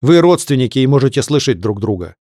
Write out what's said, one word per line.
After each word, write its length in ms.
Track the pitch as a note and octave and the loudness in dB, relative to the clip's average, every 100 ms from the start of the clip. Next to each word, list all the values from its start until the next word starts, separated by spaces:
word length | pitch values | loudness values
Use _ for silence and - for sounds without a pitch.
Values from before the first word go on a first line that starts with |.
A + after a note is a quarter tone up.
Вы 180 | B2 E3+ | 4 4
родственники 600 | E3+ F3 - C#3 B2 - | 4 2 0 -2 -2 0
и 80 | C3 | 2
можете 340 | C#3 C3+ C3+ | 2 0 -2
слышать 380 | - D3 C3 G2+ | -2 -2 -2 -4
друг 200 | G#2 G2+ | -4 -4
друга. 360 | G#2 G2 E2+ - | -4 -6 -8 -18